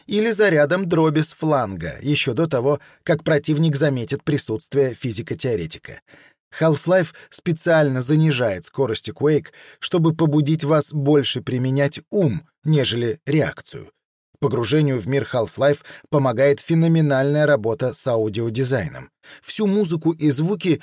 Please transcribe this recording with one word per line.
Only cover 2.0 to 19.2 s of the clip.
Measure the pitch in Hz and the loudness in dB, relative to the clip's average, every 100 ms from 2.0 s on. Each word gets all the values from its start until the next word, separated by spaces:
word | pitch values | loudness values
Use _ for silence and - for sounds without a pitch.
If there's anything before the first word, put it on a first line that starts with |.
еще | 135 143 - | -2 -2 0
до | 117 165 | -2 -2
того, | 123 131 147 - _ | 0 0 -2 -4 _
как | - 156 | -4 -2
противник | - 151 156 151 160 | 0 0 0 0 2
заметит | 139 151 127 113 135 | 2 0 0 -4 -6
присутствие | - 143 - 110 - 143 135 | -2 -2 -2 -8 -2 0 0
физико-теоретика. | 117 123 104 - 117 131 107 80 - - - _ - _ _ _ - | -2 -6 -6 -6 -6 -4 -4 -4 -10 -16 -20 _ -20 _ _ _ -2
Half-Life | 160 147 160 185 160 - - | 0 0 2 2 0 -6 -20
специально | - - 160 180 160 147 131 | -12 -6 -4 2 4 4 0
занижает | 123 156 156 123 117 92 - | 2 4 4 2 0 -2 -8
скорости | - 131 110 - | -4 -2 -2 -8
Quake, | - 143 151 - - - - | -2 2 2 -2 -14 -20 -12
чтобы | - 180 165 | -4 2 2
побудить | 160 165 151 143 160 | 2 2 2 2 0
вас | 147 156 143 | 0 0 0
больше | 147 139 151 131 127 | -2 2 2 2 -2
применять | - 127 131 135 143 - - | -4 -2 -2 0 -2 -4 -6
ум, | 269 151 92 - _ | 0 0 0 -8 _
нежели | 151 151 113 117 120 107 | 0 2 2 -2 -4 -4
реакцию. | - 151 - - - - - _ _ _ _ _ | -2 -2 -2 -4 -16 -18 -18 _ _ _ _ _
Погружению | 139 120 113 151 147 127 | -4 -2 0 2 2 0
в | 95 | -2
мир | 139 117 | -4 -2
Half-Life | 127 107 - 139 143 - - - | -4 -4 0 0 0 -4 -20 -4
помогает | 151 131 117 139 143 | 0 0 2 2 2
феноменальная | - 165 165 165 151 131 139 151 | 0 2 4 4 2 2 2 2
работа | 151 143 110 110 127 | 2 2 0 -2 -4
с | - - | -4 -2
аудиодизайном. | 117 110 107 117 117 127 131 80 65 65 _ | 0 0 -2 -4 -2 -2 -2 -2 -8 -18 _